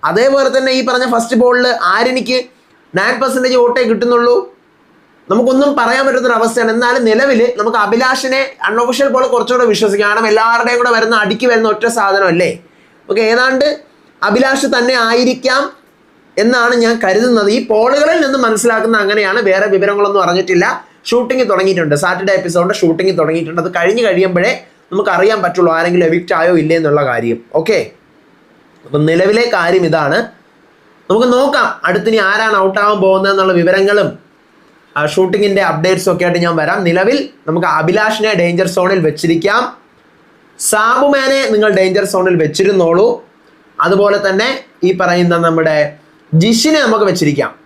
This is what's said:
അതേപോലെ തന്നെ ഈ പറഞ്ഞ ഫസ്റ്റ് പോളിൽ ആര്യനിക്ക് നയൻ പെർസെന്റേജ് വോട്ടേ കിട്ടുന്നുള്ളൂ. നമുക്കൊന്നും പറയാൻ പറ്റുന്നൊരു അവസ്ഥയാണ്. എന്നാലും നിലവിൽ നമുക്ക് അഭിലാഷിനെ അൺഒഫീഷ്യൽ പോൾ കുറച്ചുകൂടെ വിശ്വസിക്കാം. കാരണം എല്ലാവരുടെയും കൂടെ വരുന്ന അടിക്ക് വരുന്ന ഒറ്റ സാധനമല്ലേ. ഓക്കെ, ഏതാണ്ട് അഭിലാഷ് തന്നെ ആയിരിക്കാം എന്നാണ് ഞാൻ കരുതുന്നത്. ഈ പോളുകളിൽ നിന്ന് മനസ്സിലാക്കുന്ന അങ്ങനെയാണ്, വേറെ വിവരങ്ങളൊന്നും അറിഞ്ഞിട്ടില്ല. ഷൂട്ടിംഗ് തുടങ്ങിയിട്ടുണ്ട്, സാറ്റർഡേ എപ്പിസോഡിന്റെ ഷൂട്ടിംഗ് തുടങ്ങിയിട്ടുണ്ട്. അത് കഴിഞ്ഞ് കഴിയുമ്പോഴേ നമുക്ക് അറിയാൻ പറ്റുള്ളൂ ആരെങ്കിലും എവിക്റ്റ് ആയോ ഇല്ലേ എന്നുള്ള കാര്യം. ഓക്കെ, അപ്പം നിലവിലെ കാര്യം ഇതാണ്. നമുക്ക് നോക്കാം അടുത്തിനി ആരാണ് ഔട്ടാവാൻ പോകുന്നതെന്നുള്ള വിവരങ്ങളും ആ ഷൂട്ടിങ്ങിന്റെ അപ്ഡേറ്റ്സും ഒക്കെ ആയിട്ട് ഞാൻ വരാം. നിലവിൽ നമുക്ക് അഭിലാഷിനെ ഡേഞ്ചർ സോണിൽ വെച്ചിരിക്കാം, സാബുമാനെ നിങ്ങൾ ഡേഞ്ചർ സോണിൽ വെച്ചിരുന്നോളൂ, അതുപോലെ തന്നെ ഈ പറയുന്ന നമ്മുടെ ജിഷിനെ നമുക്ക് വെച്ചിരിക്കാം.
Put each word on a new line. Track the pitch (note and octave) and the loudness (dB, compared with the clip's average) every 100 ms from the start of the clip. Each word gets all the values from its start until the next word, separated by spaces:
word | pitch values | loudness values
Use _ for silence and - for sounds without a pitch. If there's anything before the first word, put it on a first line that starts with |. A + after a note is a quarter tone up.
അതേപോലെ | D3+ F3 C4 C#4 C4 C4 | 0 2 2 2 0 0
തന്നെ | C4 | 0
ഈ | C4 B3 | -2 -2
പറഞ്ഞ | B3+ B3+ | -2 0
ഫസ്റ്റ് | A#3 A3+ A#3+ | -2 0 2
പോളിൽ | B3 B3 B3 A#3 | 2 2 0 0
ആര്യനിക്ക് | F3 G3 B3 B3+ G#3+ B3+ B3 _ _ _ _ F3 | 0 0 0 -2 -2 -4 -4 _ _ _ _ -4
നയൻ | G#3 B3 | -2 -2
പെർസെന്റേജ് | C4 C4 B3+ B3+ | -2 -2 0 2
വോട്ടേ | A#3+ B3 | 2 2
കിട്ടുന്നുള്ളൂ. | A#3+ G#3+ A#3+ A#3+ A#3+ B3 - - _ _ _ _ _ _ - | 0 0 0 2 2 0 -2 -16 _ _ _ _ _ _ -4
നമുക്കൊന്നും | G3+ B3 C4 C#4+ C#4+ | 0 2 2 2 0
പറയാൻ | A#3 B3+ C4+ | 0 0 0
പറ്റുന്നൊരു | B3 B3 | 0 0
അവസ്ഥയാണ്. | A3+ A3+ A#3 A3 | 0 0 0 -2
എന്നാലും | A3+ A#3+ B3+ A3+ | 0 0 0 0
നിലവിൽ | A3 C#4 A#3+ A#3+ B3 | 2 2 2 0 0
നമുക്ക് | G#3+ A3+ | -2 -2
അഭിലാഷിനെ | G#3 C#4 B3+ C4 C4 C4 C4+ - | 0 0 0 -2 -2 -4 -4 -4
അൺഒഫീഷ്യൽ | F#3 A3 A#3+ B3+ C#4 | -4 -2 -2 0 0
പോൾ | B3+ C4 | 0 0
കുറച്ചുകൂടെ | A#3+ A#3 B3 A#3 | -2 0 0 0
വിശ്വസിക്കാം. | G#3 G#3+ G3+ G#3 | 0 0 0 0
കാരണം | G#3 A3+ | 0 0
എല്ലാവരുടെയും | G#3+ A3+ A#3 A#3 A#3+ | 2 2 0 0 0
കൂടെ | B3 | 0
വരുന്ന | A3+ A3+ A3+ | 0 0 0
അടിക്ക് | G3+ A3+ B3 | 0 0 0
വരുന്ന | A3+ A3 | 2 0
ഒറ്റ | G#3+ A#3 | 0 -2
സാധനമല്ലേ. | A#3 G3 G3 F#3+ E3 F3 F#2 - _ _ _ - | 0 0 2 0 0 -2 -4 -14 _ _ _ -6
ഓക്കെ, | G3 | -2
ഏതാണ്ട് | A3 A#3 B3+ C4 D4 - - _ _ _ | 0 2 0 0 0 -2 -10 _ _ _
അഭിലാഷ് | G3 G#3 C4 C4+ C#4 | -2 0 0 0 0
തന്നെ | B3+ A#3+ | 0 0
ആയിരിക്കാം | B3+ A3+ A#3+ B3+ B3+ B3+ C4 C#4+ - _ _ _ _ _ - | 0 0 2 0 0 -2 -2 -4 -8 _ _ _ _ _ -2
എന്നാണ് | G#3+ B3 A#3+ B3 | 0 2 2 2
ഞാൻ | A3+ A3+ | 0 0
കരുതുന്നത്. | G3+ F#3+ B3 A#3 G3+ | 0 2 2 2 2
ഈ | A3+ A3+ | 0 0
പോളുകളിൽ | G#3+ A#3 C#4+ D4+ E4+ | 0 2 2 2 2
നിന്ന് | C#4+ C4+ | 0 0
മനസ്സിലാക്കുന്ന | A#3+ G#3+ A#3 A3 A3 A3+ | 0 0 0 0 0 0
അങ്ങനെയാണ്, | G3 G#3+ G3+ G3+ | 0 0 0 0
വേറെ | G3+ F#3+ G#3 | 0 0 2
വിവരങ്ങളൊന്നും | F#3+ G3+ G3+ G#3 G3+ | 0 0 0 0 0
അറിഞ്ഞിട്ടില്ല. | F3 F3 F3+ F3+ G3 - - _ - | 0 -2 0 0 0 -4 -12 _ -4
ഷൂട്ടിംഗ് | A#3 A#3 C4 A#3 | -2 0 -2 0
തുടങ്ങിയിട്ടുണ്ട്, | F#3+ F#3+ F3 D#3 D3 | 0 0 0 0 -2
സാറ്റർഡേ | F3 F3+ F#3+ | -2 -2 -2
എപ്പിസോഡിന്റെ | F#3+ F#3 E3+ F3+ G3 | -2 0 -2 -2 0
ഷൂട്ടിംഗ് | F3 E3 F#3 E3+ | 0 0 -2 0
തുടങ്ങിയിട്ടുണ്ട്. | D#3 E3 D#3 E3+ | -2 -2 -4 -6
അത് | E3 | -4
കഴിഞ്ഞ് | F3 E3+ A3+ A3+ | -2 0 0 0
കഴിയുമ്പോഴേ | F3+ F#3+ F3+ G3 - - _ _ | 0 0 0 -2 -4 -10 _ _
നമുക്ക് | F#3+ G3+ | -4 -2
അറിയാൻ | F3 F#3+ A3 | 2 2 0
പറ്റുള്ളൂ | F3+ F3 F3 | -2 0 0
ആരെങ്കിലും | D#3+ E3+ F3+ E3 | 2 0 2 2
എവിക്റ്റ് | E3+ F3 F3 | 0 -2 -2
ആയോ | E3 F3+ | 2 0
ഇല്ലേ | D#3 E3 | 0 0
എന്നുള്ള | D#3+ D3 C#3 | 0 0 0
കാര്യം. | A#2+ A#2 A2+ - D3+ | -2 -4 -6 -4 -4
ഓക്കെ, | E3 G3 A2+ - _ _ _ _ _ _ _ _ - | 0 -2 -2 -14 _ _ _ _ _ _ _ _ -8
അപ്പം | C#3+ D3+ | -2 0
നിലവിലെ | E3 F#3+ G#3+ A#3 | 2 2 0 0
കാര്യം | G#3 E3+ F#3 E3+ | -2 0 0 0
ഇതാണ്. | D#3+ D3 E3+ A#3 - _ _ _ _ _ _ _ | 0 0 -2 -4 -12 _ _ _ _ _ _ _
നമുക്ക് | G3+ B3 | 0 2
നോക്കാം | B3 C4+ C#4 A3 - D#3+ | 2 2 0 -2 -4 -2
അടുത്തിനി | F#3 G#3+ A3 | -2 0 0
ആരാണ് | F#3+ G#3 A3 G#3 | 0 0 0 0
ഔട്ടാവാൻ | F#3+ G3 G#3 G#3 | 0 0 0 0
പോകുന്നതെന്നുള്ള | F#3+ F#3+ G3 G3 F#3+ | 2 2 0 0 2
വിവരങ്ങളും | F3+ E3+ F#3+ G3 G#3 F3 - _ _ _ _ _ _ _ C#3+ | 2 2 2 2 2 0 -6 _ _ _ _ _ _ _ -6
ആ | D3+ | -4
ഷൂട്ടിങ്ങിന്റെ | D3+ F#3 G3+ G3+ G3 | 0 0 0 0 0
അപ്ഡേറ്റ്സും | F3+ D3+ F3 F#3 F#3+ F3+ | 0 0 0 0 0 -2
ഒക്കെ | F3 | 0
ആയിട്ട് | F3 | 0
ഞാൻ | E3+ E3 | -2 -2
വരാം. | D3+ G3 | -2 -2
നിലവിൽ | F3+ E3+ G3 C#4 C#4 - - | -2 0 0 0 -4 -12 -6
നമുക്ക് | E3 E3+ | -2 0
അഭിലാഷിനെ | D#3 D#3+ G3+ G#3+ A3 G#3+ | 0 0 0 0 -2 -2
ഡേഞ്ചർ | G3 E3+ F3 F3+ | 0 0 0 -2
സോണിൽ | F#3 F3+ F#3+ | 0 0 0
വെച്ചിരിക്കാം, | D#3 D3+ E3+ E3 F3 A#3 B3 - _ _ _ _ _ _ _ _ | -2 -2 0 2 2 0 -2 -10 _ _ _ _ _ _ _ _
സാബുമാനെ | - G#3+ A3 B3+ C#4+ C#4+ C4 C4+ B3 | -4 0 0 2 2 0 0 -2 0
നിങ്ങൾ | G#3+ G#3+ | 0 2
ഡേഞ്ചർ | F#3+ F#3+ F#3 F#3+ | 2 0 0 -2
സോണിൽ | F#3+ F#3 F3 | -2 0 0
വെച്ചിരുന്നോളൂ, | D3+ D3+ F#3+ G3 E3+ E3+ A3 - - _ _ _ _ - | 0 0 0 2 2 2 2 0 -10 _ _ _ _ -4
അതുപോലെ | D#3 F#3+ G3+ G3+ G3+ | 0 2 2 0 0
തന്നെ | F#3+ A#3 C4+ - _ | -2 -2 -6 -12 _
ഈ | F3 F#3 | -2 0
പറയുന്ന | F3+ F3 F3 E3+ | 0 0 2 2
നമ്മുടെ | E3+ E3 D#3+ D#3 D3 D3 _ _ _ | 0 0 0 0 -2 -6 _ _ _
ജിഷിനെ | D#3+ G3 A3+ D4+ D#4 | 0 2 2 2 0
നമുക്ക് | B3+ A3 G3+ | 0 0 0
വെച്ചിരിക്കാം. | F3+ D3+ C#3+ A#2 - | 0 -2 -2 -4 -8